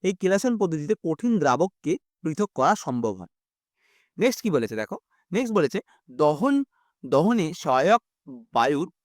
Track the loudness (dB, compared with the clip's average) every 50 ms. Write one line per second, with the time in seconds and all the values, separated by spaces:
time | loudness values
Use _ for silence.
0 | -2 -2 -2 0 0 2 2 2 2 0 0 0 0 -2 -2 -4 -2 -4 -4 -4
1 | -2 -4 -4 -2 -2 0 0 2 2 2 2 2 0 -2 _ _ _ -4 -4 -4
2 | _ _ _ _ -8 -8 -4 -4 -6 -6 _ 0 2 2 2 0 -2 -6 -6 -4
3 | -4 -4 -6 -6 -12 -20 _ _ _ _ _ _ _ _ _ _ _ _ _ _
4 | _ _ _ -2 0 0 0 0 -4 0 0 0 0 -2 -6 -8 -8 -8 -10 -14
5 | _ _ _ _ _ _ -4 -4 -2 0 0 2 0 2 0 -4 -8 _ _ _
6 | _ _ -2 2 2 2 2 2 0 0 2 0 -2 _ _ _ _ _ _ _
7 | -6 0 2 2 4 4 2 2 0 -2 -4 -6 -2 0 0 2 4 4 2 2
8 | _ _ _ _ _ -20 -20 -20 -20 _ _ 2 2 2 2 0 -2 -6 _ _